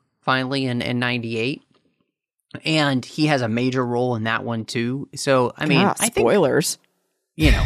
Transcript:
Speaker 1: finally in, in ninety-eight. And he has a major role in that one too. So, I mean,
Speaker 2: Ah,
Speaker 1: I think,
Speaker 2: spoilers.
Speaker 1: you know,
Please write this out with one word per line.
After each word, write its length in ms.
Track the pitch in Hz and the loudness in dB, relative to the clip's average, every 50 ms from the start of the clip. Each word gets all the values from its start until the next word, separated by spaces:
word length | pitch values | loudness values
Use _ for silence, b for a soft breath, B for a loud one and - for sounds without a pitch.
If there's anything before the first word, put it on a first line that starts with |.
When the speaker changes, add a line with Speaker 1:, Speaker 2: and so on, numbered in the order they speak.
| _ _ _ _ _ | _ _ _ _ _
Speaker 1:
finally 420 | 147 131 131 131 127 139 135 135 | -2 0 0 0 -2 -2 -2 -2
in, 160 | 127 120 120 | -2 -2 -2
in 160 | - - 123 120 | -4 -4 -2 -2
ninety-eight. 640 | 123 123 123 120 113 113 117 110 113 131 151 - - _ _ _ _ _ _ _ _ _ _ _ _ _ _ _ _ _ - - - | -2 -2 -2 -2 -4 -4 -4 -4 -4 -4 -4 -8 -12 _ _ _ _ _ _ _ _ _ _ _ _ _ _ _ _ _ -20 -8 -4
And 380 | 156 156 156 147 143 135 123 113 | 0 2 2 2 2 2 0 -2
he 240 | - - - 151 151 | -4 -2 0 2 2
has 140 | 147 131 | 2 2
a 60 | 123 107 | 0 0
major 380 | 110 120 127 131 123 131 127 | 0 0 0 0 0 0 -2
role 300 | 120 120 120 127 127 120 | -2 0 0 0 0 0
in 80 | 110 110 | -2 -2
that 200 | 113 117 110 - | -2 -2 -2 -2
one 220 | 117 117 113 113 | -4 -6 -6 -6
too. 440 | - - 120 117 123 131 139 131 - - | -6 -4 -4 -2 -2 -4 -6 -8 -10 -12
So, 380 | - - 143 135 127 123 117 - - | -4 0 2 2 2 2 0 -2 -4
I 80 | 151 | -2
mean, 160 | 156 165 - | 2 2 4
Speaker 2:
Ah, 140 | 196 180 - - | 2 2 0 -2
Speaker 1:
I 100 | 214 233 | -4 -4
think, 180 | - 403 240 - | 0 0 2 2
Speaker 2:
spoilers. 500 | - 208 165 127 123 135 180 - - - _ _ _ _ _ _ _ _ _ _ _ | 4 4 4 4 2 2 0 -2 -4 -8 _ _ _ _ _ _ _ _ _ _ _
Speaker 1:
you 160 | 156 156 147 | 2 2 4
know, 120 | 110 - - | 4 4 2